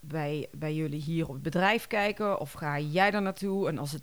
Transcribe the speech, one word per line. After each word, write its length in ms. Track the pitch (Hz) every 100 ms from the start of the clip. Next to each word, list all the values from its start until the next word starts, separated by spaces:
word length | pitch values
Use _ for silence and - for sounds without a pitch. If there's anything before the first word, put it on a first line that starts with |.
bij, 460 | 151 156 147 151 -
bij 220 | 143 151
jullie 260 | 156 156 147
hier 260 | 147 165 156
op 40 |
het 80 | 131
bedrijf 440 | 147 175 190 220 -
kijken 540 | 214 202 208 208 196
of 120 | 139
ga 260 | - 151 143
jij 320 | 151 160 196
daar 120 | 208
naartoe? 460 | 190 190 196 190 180
En 100 | 151
als 140 | 143
het 100 | 151